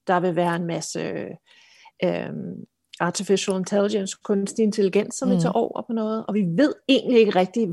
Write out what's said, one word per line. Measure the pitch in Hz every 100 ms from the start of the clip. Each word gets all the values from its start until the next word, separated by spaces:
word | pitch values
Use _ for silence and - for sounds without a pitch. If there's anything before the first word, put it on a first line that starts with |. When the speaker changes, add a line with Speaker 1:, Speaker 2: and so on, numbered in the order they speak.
| -
Speaker 1:
Der | 180
vil | 180 165
være | 175 170
en | 170
masse, | 165 - 170 165 - - 165 _ _ _ _ - -
øhm, | 180 170 139 143 175 - - _ _ -
artificial | 170 - 196 190 - 190
intelligence, | 180 202 202 208 190 -
kunstig | - 196 196 -
intelligens, | 214 208 190 202 214
som | - 196
vil | 185
Speaker 2:
Mm. |
Speaker 1:
tage | 165
over | 233 - -
på | -
noget, | 226 220 220 -
og |
vi | 208
ved | 175 165 294 - -
egentlig | 262 - 240
ikke | 208 185
rigtig, | 190 240 202